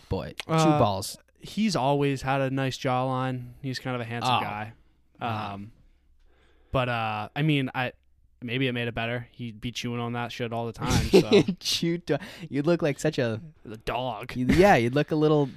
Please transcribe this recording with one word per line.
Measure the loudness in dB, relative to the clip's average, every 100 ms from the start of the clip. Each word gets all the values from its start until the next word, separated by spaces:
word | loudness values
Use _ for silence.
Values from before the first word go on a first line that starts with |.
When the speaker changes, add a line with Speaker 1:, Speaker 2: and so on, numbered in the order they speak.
| -4
Speaker 1:
boy, | -6 -6 -12 -2
chew |
Speaker 2:
Uh, | 2 4 4
Speaker 1:
balls? | 2 0 -6 -12 _ _
Speaker 2:
He's | -10 -2 0 2
always | 2 2 0 -2
had | -2 -2
a | 0
nice | -2 -2 -2
jawline. | -2 0 0 -2 -2 -4 -10 -12
He's | -8 -6
kind | -6 -6
of |
a | -6
handsome | -4 0 0
Speaker 1:
Oh. |
Speaker 2:
guy. | 0 -6 -10 -14 _ _ _ _
Speaker 1:
Wow. | -6 -6 -6 -10
Speaker 2:
Um, | -14 -20 _ _ _ _ _ _ _ _ _
but, | -2 0
uh, | -2 -2 -4 -6 -2
I |
mean, | 0 0 0
I, | -2 -4 -6 _ _ _ _
maybe | -6 -2 0
it |
made | -2 -4
it |
better. | -4 -4 -6 -8
He'd | -12 -12 -10
be | -10
chewing | -6 -6 -4
on | -4
that | -6 -6
shit | -6 -6
all | -4 -6
the |
Speaker 1:
<laughs> | -4 0
Speaker 2:
time. | 2 6
So. | 6 8 6 6 0
Speaker 1:
Chew | -4 -2 0 -2
to-, | -2 -4 -4 -14 -6
you'd | -2 2
look | 2
like | 0 0
such | -2 0
a | -2 -4 -10 -18 -16
Speaker 2:
The | -12
dog. | -6 -4 -4 -6 -8 -2
Speaker 1:
you, | 4
yeah, | 8 8 8
you'd | 4 2
look | 0
a | 2
little | 4 4 2